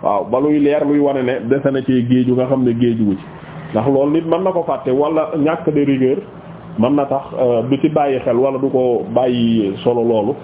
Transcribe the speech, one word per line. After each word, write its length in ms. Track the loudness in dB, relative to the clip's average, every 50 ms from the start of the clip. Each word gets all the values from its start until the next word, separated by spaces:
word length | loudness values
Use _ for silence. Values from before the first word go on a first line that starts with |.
| 0
Waaw, 220 | 0 0 0 -2 0
ba 100 | -2 0
luy 200 | 2 2 2 4
leer, 260 | 2 2 2 2 0
luy 140 | 0 0 2
wane 240 | 2 2 0 0 -2
ne 160 | -2 -2 -2 0 0
dese 220 | 0 2 2 0
na 100 | 0 0
ci 240 | 0 2 2 2 2 2
géeju, 240 | 2 2 4 2 2
nga 100 | 0 2
xam 180 | 0 0 2 2
ne 100 | 2 2
géeju 300 | 2 2 2 2 2 0
wu 80 | 0 0
ci. 100 | -2 -6 -14 -18 -18 -18 -16 -16 -16 -16 -4
Ndax 140 | -4 -2 0 2
loolu 240 | 2 2 2 2
nit 140 | 0 0 0
mën 180 | 0 -2 0 0
na 80 | 0
ko 120 | -2 -2 -2
fàtte, 260 | -2 -4 -4 -2 -2
wala 380 | 0 0 0 0 0 0 -2 -2 -2 0
ñàkk 320 | 0 0 0 0 -2 0 0
de 100 | 2 2
rigueur 320 | 2 2 2 2 2 0 0 -4 -12 -18 -20 -18 -18 -18 -18 -18 -14 -2 0
mën 160 | 0 2 2
na 100 | 2 0
tax, 180 | 0 -2 -4 -4 -6 -4 -2
euh, 220 | 0 2 2 0 0 0
du 80 | -2 0
ci 80 | 0 0
bàyyi 300 | 2 2 0 2 0 -2
xel, 180 | -2 0 0 2
wala 200 | 2 0 0 -2
du 100 | -4 0
ko 340 | 0 2 2 2 0 0 -2 -2 -2
bàyyi 600 | 0 0 2 0 2 2 2 2 2 0 0 -2 -2 -2
solo 200 | 0 0 2 2
loolu. 320 | 2 2 0 0 -2 -4 -6